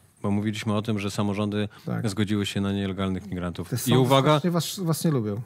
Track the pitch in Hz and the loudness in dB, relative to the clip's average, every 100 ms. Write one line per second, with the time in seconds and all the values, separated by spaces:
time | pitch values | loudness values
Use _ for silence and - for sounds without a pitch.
0 | _ _ 104 101 107 107 113 104 113 104 | _ _ 0 0 0 -2 -2 -2 0 -2
1 | 98 - 104 98 104 104 101 - 147 113 | -2 -2 -2 0 -2 -2 -4 -6 -6 -4
2 | 113 98 101 104 98 104 98 98 98 95 | -2 -2 0 0 0 -2 -2 -2 -2 -2
3 | 95 92 92 90 87 82 87 123 - 123 | -2 -4 -6 -6 -6 -6 -6 -2 2 4
4 | 123 135 143 151 175 170 - - 165 151 | 6 6 6 4 4 0 -2 -4 -2 0
5 | 170 139 107 101 | 2 0 0 -2